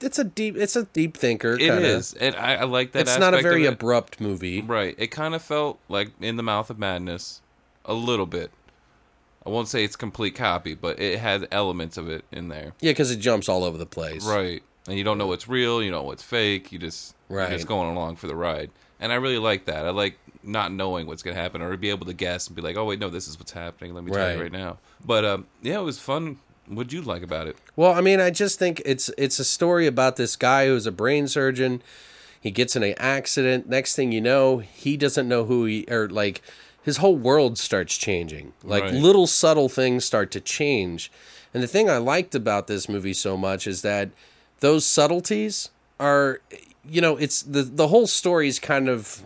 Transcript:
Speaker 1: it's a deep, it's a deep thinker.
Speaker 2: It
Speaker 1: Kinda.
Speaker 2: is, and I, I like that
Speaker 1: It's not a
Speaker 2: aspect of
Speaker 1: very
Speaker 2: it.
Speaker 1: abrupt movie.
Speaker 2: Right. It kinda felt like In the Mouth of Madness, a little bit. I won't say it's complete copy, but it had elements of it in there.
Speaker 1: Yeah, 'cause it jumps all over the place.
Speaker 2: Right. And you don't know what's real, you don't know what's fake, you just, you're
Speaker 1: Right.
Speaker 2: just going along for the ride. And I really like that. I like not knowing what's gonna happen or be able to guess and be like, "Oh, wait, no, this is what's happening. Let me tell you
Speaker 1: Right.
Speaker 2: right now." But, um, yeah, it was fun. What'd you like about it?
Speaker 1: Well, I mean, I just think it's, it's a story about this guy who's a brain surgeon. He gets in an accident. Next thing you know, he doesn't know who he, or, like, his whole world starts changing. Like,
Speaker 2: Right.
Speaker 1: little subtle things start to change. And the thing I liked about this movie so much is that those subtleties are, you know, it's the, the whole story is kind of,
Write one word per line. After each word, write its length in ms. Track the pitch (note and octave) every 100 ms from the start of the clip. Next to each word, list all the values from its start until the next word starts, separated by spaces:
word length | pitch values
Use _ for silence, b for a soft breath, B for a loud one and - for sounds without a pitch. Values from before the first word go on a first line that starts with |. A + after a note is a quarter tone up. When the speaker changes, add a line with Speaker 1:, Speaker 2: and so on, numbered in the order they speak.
Speaker 1:
it's 180 | C4 -
a 60 | A3
deep, 320 | G#3 G#3+ G3
it's 180 | G#3 A#3+
a 80 |
deep 320 | G3+ D#3+ D#3+ -
thinker. 380 | B2 A2+ A#2
Speaker 2:
It 60 | A#2+
Speaker 1:
Kinda. 200 | D#3 C3
Speaker 2:
is, 320 | D#3+ A2 A#2+ -
and 200 | C3 F2
I, 200 | A#2 C3+
I 80 | C3
like 260 | B2+ B2+
that 120 | C3+
Speaker 1:
It's 140 | B2+ B2+
not 160 | F#3
a 40 | F3+
Speaker 2:
aspect 80 | E3+
of 60 |
Speaker 1:
very 120 | E3+ C#3+
Speaker 2:
it. 80 |
Speaker 1:
abrupt 460 | A#2+ A#2 A#2+ - -
movie. 420 | G#2+ F#2 F2+ F#2
Speaker 2:
Right. 340 | A2 A2+ F#2+ -
It 140 | A#2 -
kinda 240 | D#3 D#3+
felt 400 | - D3+ D3 - -
like 220 | G2 G#2 -
In 160 | G#2+ A2+
the 80 |
Mouth 260 | A#2 G#2 G#2+
of 80 | A2
Madness, 640 | G2 F2+ F2+ F2 - - _ _ _ _ -
a 80 |
little 320 | A2+ A#2+ A#2 F2+
bit. 260 | F2 D#2+ _ _ b b b b _ _ _ -
I 40 |
won't 200 | A2 A2
say 160 | B2 G#2
it's 100 | -
complete 400 | A2 - A2 -
copy, 380 | A#2 F2 D#2+
but 260 | D#2 E2+ -
it 200 | G2+ G2
had 280 | A2+ G2 -
elements 420 | G2 G2 F2 E2 F2+
of 140 | E2
it 160 | D#2+ -
in 160 | - F2
there. 240 | D#2 D2+ -
Speaker 1:
Yeah, 100 | D#3+
'cause 200 | D3 C3+
it 60 | A#2
jumps 260 | A#2 A2 F#2+
all 160 | F#2
over 140 | F2+ E2
the 80 | E2
place. 400 | - D#2+ D#2+ G#2+
Speaker 2:
Right. 360 | G#2 F#2 E2+ - _ -
And 100 | G2
you 60 |
don't 140 | G2+ G#2
know 100 | G2
what's 200 | F2+ A#2
real, 360 | B2+ A#2+ A#2
you 80 | G#2
don't 100 | E2+
know 40 | C#2
what's 160 | C2+
fake, 480 | - A#2+ G#2 G2 -
you 80 | F2+
just, 340 | E2 - - _ _
you're 100 | F#2+
Speaker 1:
Right. 100 | F#2
Speaker 2:
just 160 | F2+ E2
going 220 | G#2 E2+
along 260 | F2 E2 E2
for 120 | F2
the 80 | D#2+
ride. 360 | E2+ D2+ C#2+ _ b b
And 120 | A2+
I 40 | A#2+
really 220 | C3 A#2+
like 280 | A2 G2 -
that. 200 | D2+ D#2+
I 40 |
like 260 | F#2+ G2+ - - -
not 280 | - A2 F#2
knowing 340 | F#2+ F#2+ F2+ D#2
what's 160 | D#2+
gonna 140 | F2+ F2
happen 260 | F2+ F2+
or 140 | F2 F#2
be 120 | G2+
able 160 | G2 F2
to 80 |
guess 340 | F2+ F2+ F#2 -
and 80 | F2
be 60 |
like, 140 | E2+ F#2
"Oh, 80 | A2
wait, 120 | G2+
no, 100 | G2+
this 180 | E2+ D2+
is 100 | D#2+
what's 140 | -
happening. 420 | E2+ E2+ - F2
Let 100 | F2
me 80 | F2
tell 100 | G2 F#2
you 40 | E2+
Speaker 1:
Right. 40 |
Speaker 2:
right 80 | E2+
now." 260 | F#2 F#2 F2 b b -
But, 200 | A2 G#2+
um, 200 | G2 - _
yeah, 180 | A#2+ G3+
it 40 |
was 160 | F3 A#2
fun. 380 | - C#3+ D#3+ C3 _ _ -
What'd 260 | G#2 B2
you 80 | D#3+
like 200 | C3+ F2
about 240 | F2 D#2+ D#2+
it? 100 | - - -
Speaker 1:
Well, 160 | F3
I 100 | F3
mean, 180 | F#3 F#3+
I 100 | F3+
just 280 | E3+ G3+ -
think 220 | F3+ E3 -
it's, 240 | C3+ - -
it's 200 | C#3 -
a 40 |
story 420 | C3 - E3+ F3 D#3+
about 280 | B2 C3 B2+
this 200 | A#2 -
guy 320 | B2 C3+ C3+
who's 180 | B2+ A2
a 60 |
brain 360 | F2+ A#2 D3 C#3
surgeon. 540 | C#3+ C3+ B2+ C3 B2 B B B B B B
He 120 | A2
gets 240 | G2+ A#2+ B2+
in 80 |
an 100 | G2+ -
accident. 720 | B2+ C#3 - - B2+ B2+ -
Next 280 | B2+ C3 -
thing 160 | B2+
you 100 | A2+
know, 380 | A#2 C3+ C3+ B2+
he 360 | G#2 - C#3 D3
doesn't 320 | C#3 C#3 B2
know 180 | B2 A2+
who 200 | B2 A2+
he, 200 | G#2+ -
or, 180 | A#2 G#2+
like, 340 | G2+ G2+ F#2 B B B B
his 160 | - C#3
whole 200 | F#3+ D#3+
world 400 | A#2 D3+ C3 A2+
starts 400 | - G2+ E2+ -
changing. 560 | - F2+ E2+ D2+ C#2 -
Like, 200 | F2 G2+
Speaker 2:
Right. 100 | G2
Speaker 1:
little 340 | B2+ E3 G3 F3
subtle 400 | - D#3+ D#3 C3+
things 380 | - B2+ B2 -
start 260 | A2+ G2
to 80 | G2
change. 720 | - - D3 B2+ F2+ E2 - B B B B
And 80 | B2
the 60 | B2
thing 220 | G3 G#3+
I 80 | C3
liked 360 | A#2+ E3 F3+ C3+
about 320 | A2 G2+ -
this 200 | G2+ -
movie 260 | G2+ F#2+
so 220 | F#2 G2+ F#2+
much 320 | F#2+ F#2+ G#2
is 140 | F#2
that 280 | G#2 G2+ G2+ - b b b _
those 240 | C#3+ D#3 -
subtleties 840 | - D3 F3 - G#3+ G#3+ G3+ - _ _ -
are, 400 | C#3+ C#3+ C#3 B2+ _ - - _ -
you 140 | D#3+
know, 160 | E3 C#3+
it's 240 | D3 -
the, 220 | C#3+ C#3+
the 240 | C3 C#3+ D3+
whole 180 | A3 A3
story 400 | - F3+ F3 C#3+
is 100 | B2
kind 280 | - C#3+ C3
of, 340 | A#2+ G#2 -